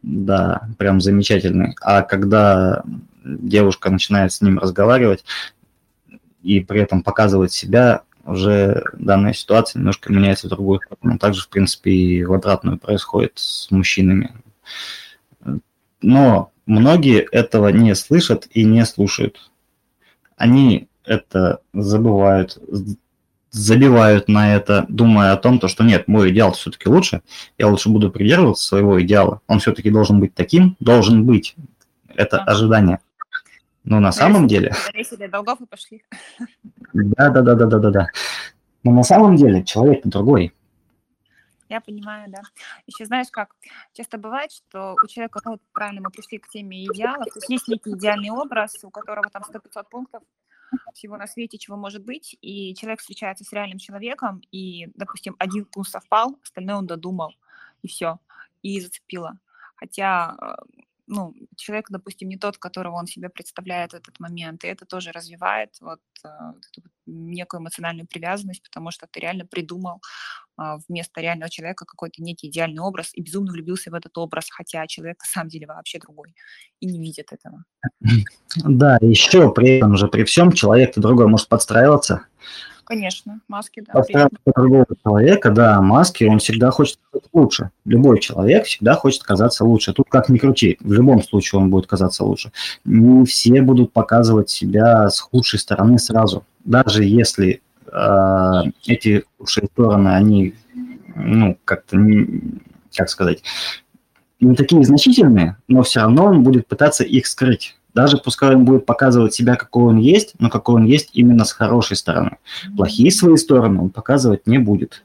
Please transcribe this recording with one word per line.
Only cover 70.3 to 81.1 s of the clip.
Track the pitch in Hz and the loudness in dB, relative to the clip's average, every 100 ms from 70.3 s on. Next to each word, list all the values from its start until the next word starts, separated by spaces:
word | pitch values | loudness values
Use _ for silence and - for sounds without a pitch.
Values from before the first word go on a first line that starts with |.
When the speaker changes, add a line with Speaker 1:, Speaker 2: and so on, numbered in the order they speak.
| - _ - | -20 _ -18
Speaker 2:
а, | 156 151 _ | -16 -16 _
вместо | 175 175 - | -16 -14 -14
реального | 165 170 165 | -12 -12 -14
человека | - 165 185 - | -18 -18 -18 -20
какой-то | _ 165 _ | _ -20 _
некий | 165 170 151 | -20 -18 -18
идеальный | 160 165 156 | -12 -12 -10
образ | 185 190 165 | -14 -14 -18
и | - | -18
безумно | 156 180 196 | -14 -12 -12
влюбился | 170 160 185 - | -12 -14 -14 -14
в | |
этот | 165 160 - | -18 -18 -16
образ, | 165 160 - | -12 -12 -14
хотя | - 175 165 160 | -20 -18 -16 -16
человек | - 165 170 | -16 -18 -18
на | - | -14
самом | - 165 | -14 -14
деле | 160 151 | -18 -20
вообще | 156 165 170 | -20 -20 -20
другой | 165 151 151 _ _ _ _ _ | _ _ -20 _ _ _ _ _
и | 185 | -14
не | 170 | -12
видит | 160 - - | -14 -16 -20
этого. | - - - 175 _ 127 _ 110 117 101 _ _ 165 | -20 -20 -20 _ _ -14 _ -2 -2 -2 _ _ -8
Speaker 1:
Да, | 156 127 143 120 | 0 2 4 4
еще | 110 110 - 185 147 | 4 2 4 4 4
при | - 127 131 | 4 4 4
этом | 110 101 | 4 2
же, | 101 | 0
при | - | -2
всем, | 107 - 175 | -2 2 2
человек-то | - 104 117 127 - | 2 2 4 2 0
другой | 107 | 2